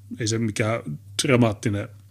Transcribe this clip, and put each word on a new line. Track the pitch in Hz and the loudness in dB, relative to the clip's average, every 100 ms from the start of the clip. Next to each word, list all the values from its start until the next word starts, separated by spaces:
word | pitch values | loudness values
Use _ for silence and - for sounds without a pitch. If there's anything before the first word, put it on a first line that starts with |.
| - - | -16 -8
Ei | 110 | -4
se | 113 | -2
mikään | 113 101 110 117 76 73 - - | -2 -2 -2 -2 -6 -12 -10 -4
dramaattinen, | 151 120 117 101 - 101 107 - - | 2 4 4 2 -4 -4 -6 -14 -20